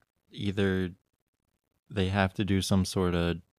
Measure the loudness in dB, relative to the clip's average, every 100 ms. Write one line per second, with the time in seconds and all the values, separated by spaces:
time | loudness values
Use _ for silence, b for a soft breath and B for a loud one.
0 | _ _ _ -10 -6 0 0 0 -2 -8
1 | _ _ _ _ _ _ _ _ -8 -2
2 | 0 2 0 0 0 0 2 2 2 0
3 | 0 0 0 -2 -8